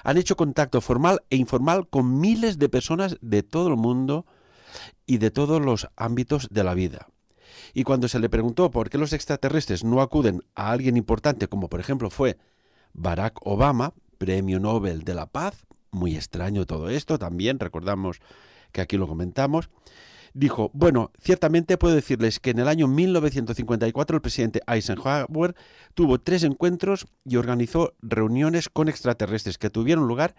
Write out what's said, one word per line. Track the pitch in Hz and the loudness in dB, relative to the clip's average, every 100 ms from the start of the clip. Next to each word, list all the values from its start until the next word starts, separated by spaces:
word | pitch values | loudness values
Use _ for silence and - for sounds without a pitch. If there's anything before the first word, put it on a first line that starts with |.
han | - 156 | 0 2
hecho | 175 185 | 2 2
contacto | 156 135 139 127 | 2 0 0 0
formal | - 123 165 190 - | 0 2 2 2 2
e | 131 | 0
informal | 123 127 143 185 175 | 2 0 2 0 0
con | 139 127 131 | 0 2 4
miles | 185 226 226 165 | 2 2 0 0
de | 143 | 0
personas | 127 - 165 196 - | 0 -2 -2 -2 -4
de | 117 104 | -2 0
todo | 101 160 180 | 0 0 0
el | 127 | 2
mundo | 117 123 131 147 - _ _ _ - - - - - | 2 2 0 -2 -6 _ _ _ -20 -20 -20 -12 -2
y | 123 | 2
de | 107 | 2
todos | 139 147 160 | 2 2 2
los | 139 110 - - | 2 0 -2 -8
ámbitos | 117 120 123 151 123 | -4 -2 -2 -2 -2
de | 101 | 0
la | 92 | 0
vida. | 90 90 - - _ _ _ - - - | 0 -2 -6 -18 _ _ _ -20 -20 -8
Y | 131 | -4
cuando | 131 135 123 | 0 0 0
se | 123 | 0
le | 113 | 0
preguntó | 113 117 120 180 | 0 0 2 2
por | 120 110 | 0 -2
qué | 139 | -2
los | 151 | -2
extraterrestres | 147 - 143 135 151 - 90 | -4 -4 -2 0 0 0 -2
no | 113 123 | 0 2
acuden | 135 151 120 87 - - | 2 2 2 0 -4 -8
a | 104 | -4
alguien | 123 131 120 | -2 0 0
importante, | 104 110 151 120 101 | 0 0 0 -2 -2
como | 98 90 | -4 -6
por | 87 | -6
ejemplo | 92 135 107 | -4 -4 -4
fue | - 131 - _ _ _ _ _ | -2 -2 -2 _ _ _ _ _
Barack | - 87 85 107 - 101 | -8 -4 -2 -4 -6 -4
Obama, | 101 139 127 139 - _ - | 2 2 2 -2 -6 _ -8
premio | 92 95 95 92 | -2 -2 0 0
Nobel | 107 113 98 82 | 0 -2 -2 -6
de | 78 | -6
la | 87 78 | -8 -8
Paz", | 135 185 - - _ _ | -6 -6 -8 -16 _ _
muy | - 87 78 | -6 -4 -4
extraño | - 85 90 101 90 | -6 -6 -4 -4 -4
todo | 80 82 | -6 -4
esto, | 139 - 151 | -4 -4 -4
también | 87 87 104 135 | -4 -4 -2 -2
recordamos | 92 80 90 98 95 87 - - - - _ | -6 -6 -4 -4 -4 -8 -14 -20 -20 -20 _
que | - | -8
aquí | 90 101 | -4 -2
lo | 87 | -2
comentamos, | 80 90 110 139 160 170 _ _ - - - - | -4 -4 -2 0 0 -4 _ _ -20 -20 -20 -18
dijo, | 135 139 - 107 | 0 0 2 -4
"Bueno, | 143 175 127 110 _ | 2 4 4 0 _
ciertamente | - 180 151 165 165 180 | 0 2 4 2 2 2
puedo | 175 156 | 4 4
decirles | - 123 113 - | 2 0 0 0
que | 127 | -2
en | 117 | 0
el | 131 | 2
año | 156 139 | 2 4
mil | 139 185 | 4 4
novecientos | 180 151 135 117 120 | 2 0 0 -4 -4
cincuenta | 113 117 117 | -2 0 0
y | |
cuatro | 123 151 156 | 0 0 -2
el | |
presidente | 120 - 117 - - | -2 -2 -2 -2 -2
Eisenhower | 113 104 98 135 147 131 156 180 - - - - | -2 -2 -4 -2 -2 -2 -2 -2 -2 -18 -20 -8
tuvo | - 160 127 | 2 4 4
tres | - 175 | 2 2
encuentros | 160 135 180 175 190 196 - _ | 2 2 0 0 0 -2 -4 _
y | 131 123 | -2 0
organizó | 120 120 117 165 160 - | 2 0 0 0 -2 -4
reuniones | 113 110 110 123 151 165 - | -4 0 2 2 2 0 -2
con | - 156 | 0 0
extraterrestres | 147 127 117 95 107 - 87 | 0 -2 -2 -2 -4 -4 -4
que | 104 | -4
tuvieron | 113 117 165 131 | -2 0 2 2
lugar | 120 170 | 0 -2